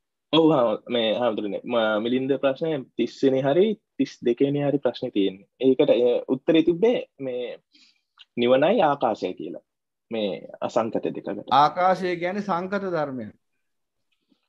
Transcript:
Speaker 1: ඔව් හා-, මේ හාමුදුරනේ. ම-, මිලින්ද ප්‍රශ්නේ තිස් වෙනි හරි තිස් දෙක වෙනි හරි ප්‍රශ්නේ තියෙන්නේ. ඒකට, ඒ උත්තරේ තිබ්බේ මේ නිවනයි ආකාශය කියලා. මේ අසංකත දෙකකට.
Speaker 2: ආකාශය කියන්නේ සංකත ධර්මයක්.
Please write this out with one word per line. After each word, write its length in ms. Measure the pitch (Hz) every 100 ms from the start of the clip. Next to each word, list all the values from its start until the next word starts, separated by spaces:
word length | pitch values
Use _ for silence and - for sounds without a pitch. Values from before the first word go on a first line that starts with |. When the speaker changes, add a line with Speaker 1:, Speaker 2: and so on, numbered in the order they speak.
| _ _ _
Speaker 1:
ඔව් 120 | 151 160
හා-, 300 | 151 120 107 -
මේ 220 | 120 110
හාමුදුරනේ. 500 | 107 120 107 104 95
ම-, 380 | - 120 110 107
මිලින්ද 320 | 117 127 135 135
ප්‍රශ්නේ 420 | 139 135 160 147 123
තිස් 240 | - 120 -
වෙනි 220 | 135 131
හරි 240 | 139 160 220 208 _
තිස් 200 | - 135 -
දෙක 200 | 120 120
වෙනි 220 | 139 143
හරි 180 | 143 143
ප්‍රශ්නේ 320 | 123 - 123
තියෙන්නේ. 360 | 104 95 95 _ -
ඒකට, 320 | 131 131 143
ඒ 220 | 120 123 120 -
උත්තරේ 380 | 131 - 160
තිබ්බේ 360 | 160 170 220 247 - -
මේ 260 | 135 123 120 - _ _ _ _ _ _ _
නිවනයි 480 | - 120 131 156 226
ආකාශය 520 | 156 143 123 104 90
කියලා. 300 | - 82 - - _ _ _ _
මේ 180 | 113 104 80 - -
අසංකත 380 | - 120 113 -
දෙකකට. 480 | - - - 98 -
Speaker 2:
ආකාශය 640 | 131 151 165 185 175 185 175
කියන්නේ 280 | 175 202
සංකත 400 | 202 170 185 202 190
ධර්මයක්. 460 | 165 147 127 104 - _ _ _ _ _ _ _ _ _ _